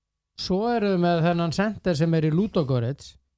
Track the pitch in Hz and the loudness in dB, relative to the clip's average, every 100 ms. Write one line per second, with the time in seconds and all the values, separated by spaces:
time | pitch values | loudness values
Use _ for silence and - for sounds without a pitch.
0 | _ _ _ - - 185 233 240 208 180 | _ _ _ -10 -4 -2 0 0 0 2
1 | 175 170 165 170 170 165 214 202 185 147 | 2 2 2 0 0 0 -2 -2 -2 0
2 | 165 165 156 160 214 185 131 127 117 143 | 2 2 2 0 0 -2 0 0 -2 -6
3 | - - _ | -14 -20 _